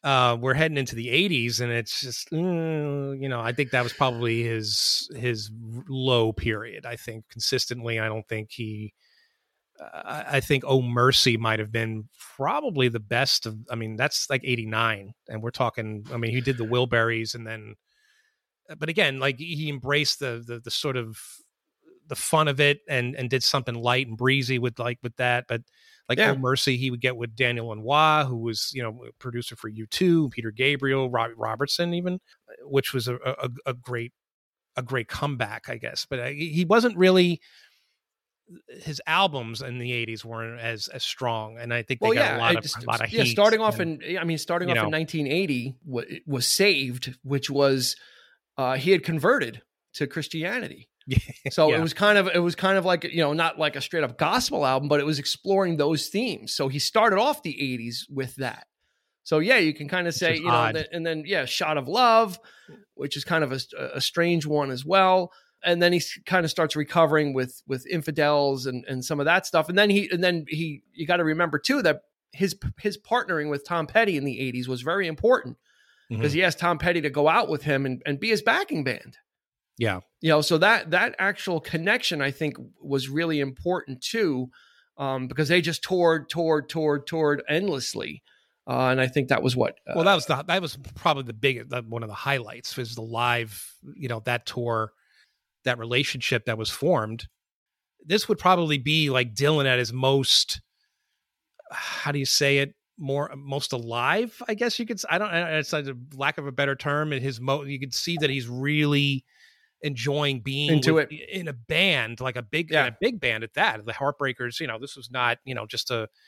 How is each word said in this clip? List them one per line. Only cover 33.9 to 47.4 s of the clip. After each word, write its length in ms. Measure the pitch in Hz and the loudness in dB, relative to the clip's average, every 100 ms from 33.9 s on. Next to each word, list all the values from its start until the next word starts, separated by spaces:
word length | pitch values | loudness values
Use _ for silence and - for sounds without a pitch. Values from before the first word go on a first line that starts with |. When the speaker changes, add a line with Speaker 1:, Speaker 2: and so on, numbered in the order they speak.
| 123 117 _ _ _ _ _ _ | -8 -8 _ _ _ _ _ _
Speaker 1:
a 80 | - | -8
great 240 | 120 131 110 | -4 -4 -4
comeback, 600 | - 147 131 107 113 - | -4 -4 -2 -6 -6 -10
I 100 | 117 | -10
guess. 280 | 117 - | -8 -8
But, 140 | - 131 | -6 -6
uh, 60 | |
he, 240 | 123 143 165 | -6 -6 -2
he 140 | 151 | 0
wasn't 320 | 175 220 240 | 4 4 4
really, 460 | 175 185 185 175 165 _ - _ _ _ _ _ _ _ _ _ 175 _ | 4 6 8 6 2 _ -20 _ _ _ _ _ _ _ _ _ -20 _
his 340 | 123 156 139 - | -14 -12 -10 -2
albums 560 | 170 196 143 113 113 | 2 2 0 -6 -8
in 160 | 135 123 | -8 -6
the 120 | 123 | -4
eighties 320 | 120 113 113 | -4 -4 -8
weren't 360 | 113 113 113 117 | -10 -10 -10 -6
as, 280 | 117 113 - | -6 -6 -8
as 140 | 127 | -6
strong, 540 | - - 123 113 110 117 | -6 -2 -2 -2 -6 -10
and 160 | 117 | -4
I 80 | 120 | -4
think 200 | 110 123 | -2 0
they 40 | 220 | 2
Speaker 2:
Well, 40 | |
Speaker 1:
got 140 | 233 277 | 4 2
Speaker 2:
yeah, 100 | 131 | 2
Speaker 1:
a 0 | |
lot 140 | 117 | 2
Speaker 2:
I 40 | 117 | 2
Speaker 1:
of, 40 | |
Speaker 2:
just, 160 | 147 - | -2 -6
Speaker 1:
a 20 | |
lot 160 | 117 117 | -4 -2
of 100 | 113 | 0
Speaker 2:
yeah, 120 | 226 | 2
Speaker 1:
heat 80 | - | 2
Speaker 2:
starting 300 | 202 208 220 | 6 6 6
off 180 | 220 208 | 2 0
Speaker 1:
and, 240 | 165 151 | -4 -4
Speaker 2:
in, 160 | - 180 | -6 -4
I 60 | |
mean, 120 | 165 156 | -2 -2
starting 300 | - 175 175 | -2 -2 0
Speaker 1:
you 60 | |
Speaker 2:
off 40 | 120 | 0
in 60 | |
Speaker 1:
know. 60 | 107 | 0
Speaker 2:
nineteen 340 | 156 160 165 | -2 -2 -2
eighty 480 | 143 160 190 127 123 123 | 0 0 0 -2 -4 -10
wa-, 200 | 170 123 - - - | -8 -6 -6 -12 -4
was 200 | 135 120 | -2 0
Saved, 720 | - 202 151 131 123 131 127 | 4 4 4 -2 -6 -10 -10
which 260 | 131 139 | -4 -2